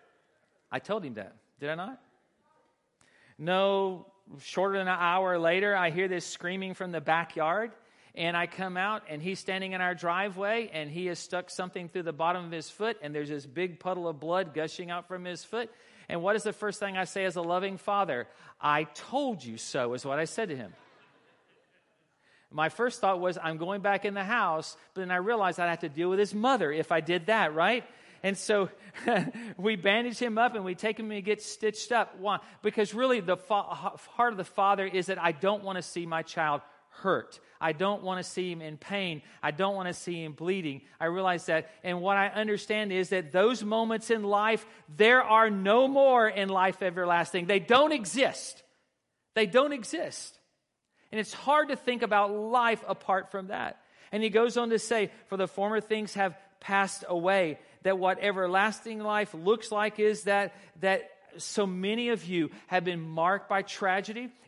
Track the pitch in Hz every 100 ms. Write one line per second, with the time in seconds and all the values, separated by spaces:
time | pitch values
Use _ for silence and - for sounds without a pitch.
0 | _ _ _ _ _ _ _ 131 - 214
1 | 143 107 98 - _ _ 143 160 202 269
2 | _ _ _ _ _ _ _ _ _ _
3 | _ _ _ - 160 185 196 196 190 180
4 | - _ _ 143 - 180 196 196 185 180
5 | 175 185 185 175 165 185 202 196 170 170
6 | 190 180 - - 175 190 190 180 185 165
7 | 147 160 165 160 156 196 233 - _ _
8 | _ - 170 170 170 - 190 180 202 214
9 | - 151 180 185 - 190 190 185 180 175
10 | 170 180 202 185 202 226 220 156 147 160
11 | 180 170 - 180 180 - 185 185 165 185
12 | 165 151 165 180 170 165 - - 220 214
13 | 147 147 147 147 135 127 180 156 185 180
14 | 170 147 156 185 170 143 156 - 175 175
15 | - 185 180 170 - 226 226 - - -
16 | - 175 180 220 214 - 208 196 202 190
17 | 180 196 190 175 170 180 196 190 - 202
18 | 175 123 110 - - - 147 147 156 -
19 | - 254 269 180 123 110 - 143 120 123
20 | 139 143 160 - 214 131 98 - - _
21 | _ _ _ _ _ _ _ _ _ _
22 | _ _ _ _ _ 151 156 - 247 -
23 | 196 180 180 175 165 160 170 202 202 196
24 | 208 202 190 240 185 160 - - - 190
25 | 180 180 196 233 185 175 170 165 165 147
26 | 175 190 202 208 247 247 151 151 151 165
27 | 156 175 165 220 160 156 185 240 - -
28 | - - 190 190 - 208 185 - - -
29 | 233 208 208 226 233 185 208 208 196 220
30 | 240 220 240 220 240 226 185 180 214 220
31 | 214 208 190 208 - - 214 214 - 240
32 | - 185 202 180 - - 214 220 202 214
33 | 262 240 175 180 - 202 175 151 180 -
34 | - - 240 196 170 - 196 196 190 185
35 | 175 180 170 147 190 208 190 185 - 175
36 | 170 165 160 175 156 147 - - _ -
37 | 190 135 - - - _ 160 156 196 202
38 | 185 185 170 185 180 165 156 151 - 202
39 | 185 151 - - 147 151 196 196 180 175
40 | 180 170 156 147 170 190 156 135 - -
41 | 165 180 185 175 - 160 - - 180 180
42 | 185 196 202 208 214 202 - 214 208 185
43 | 180 185 151 180 220 247 208 226 226 220
44 | 226 226 202 202 214 220 - - - 151
45 | 220 254 - 220 220 196 190 233 269 269
46 | 269 247 220 196 190 190 190 180 185 175
47 | 175 170 165 185 175 196 160 247 311 294
48 | 180 220 202 - - - _ _ _ _
49 | _ _ _ 220 214 240 285 277 196 -
50 | 160 - - - _ _ _ _ _ _
51 | _ 214 208 - 254 302 294 269 247 240
52 | 226 208 202 208 220 247 233 220 - 185
53 | - 190 185 196 190 196 - - _ _
54 | - 208 220 214 240 240 233 220 - 233
55 | 196 - - 190 185 - 202 214 208 220
56 | 214 208 196 - - _ - 196 190 -
57 | - 175 180 196 175 - - _ 185 190
58 | 185 185 208 190 180 190 214 208 226 220
59 | 214 208 208 160 175 226 - 208 214 214
60 | 214 208 202 202 196 - - 165 190 190
61 | - - - 165 - 214 196 180 196 226
62 | 240 214 165 175 147 - - 180 175 170
63 | 160 160 170 196 - 196 190 - 196 190
64 | 196 220 247 -